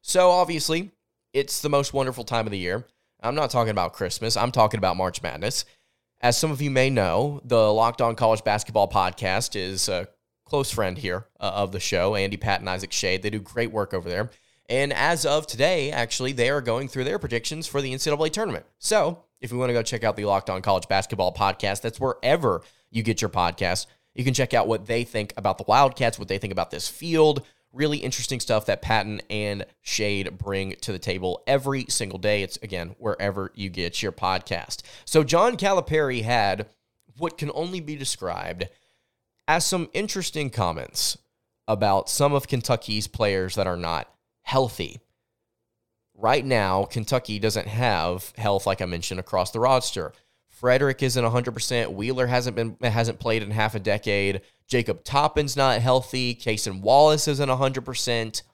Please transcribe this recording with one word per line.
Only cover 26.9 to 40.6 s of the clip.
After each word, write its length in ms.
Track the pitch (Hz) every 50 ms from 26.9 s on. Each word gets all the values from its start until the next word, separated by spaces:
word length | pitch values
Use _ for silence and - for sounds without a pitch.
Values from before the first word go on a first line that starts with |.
| - - 151 170 160 160 156 151 143 135 - - _ _ _ _
Really 280 | - 127 151 151 147 147
interesting 400 | - 127 - - 120 - 135 123
stuff 260 | - - 117 107 -
that 160 | - 98 -
Patton 400 | - - 110 107 98 107 107 101 - _
and 360 | 104 104 104 104 101 101 - - _ _
Shade 560 | _ - - - 107 104 101 98 95 - 92
bring 380 | - - 98 98 95 95 95 92 -
to 100 | - -
the 80 | 98 90
table 420 | - 104 92 92 92 92 90 - -
every 380 | - 135 139 131 139 139 135 123
single 320 | - - - 113 95 - 95
day. 240 | 92 104 104 104 98
It's, 140 | 92 -
again, 380 | - - 104 95 87 85 85 101 _
wherever 520 | 117 110 90 - 101 101 95 101 95 - _
you 140 | - 98 95
get 340 | 87 95 87 87 - - -
your 80 | 98
podcast. 720 | - - 98 92 92 92 - - 95 82 - - - - - - - - -
So 180 | - - 156 151
John 320 | 120 151 170 208 240 247
Calipari 680 | 156 190 196 196 180 - - 156 156 147 135 127 120 110
had 440 | 113 123 120 104 101 92 98 104 - _ _ _ _ _ _ _ _ _
what 200 | 123 165 165 -
can 120 | - 151 147 -
only 260 | 143 165 180 185 180
be 160 | 156 147 151
described 720 | 139 135 - - - 95 90 87 92 90 85 90 87 98 - _ _ _ _ _ _ _ _ _ _ _ _ _ _ _
as 180 | - 156 175 -
some 240 | - 190 180 165 - -
interesting 560 | 160 214 208 - 196 170 - - 156 147 131
comments 680 | - 120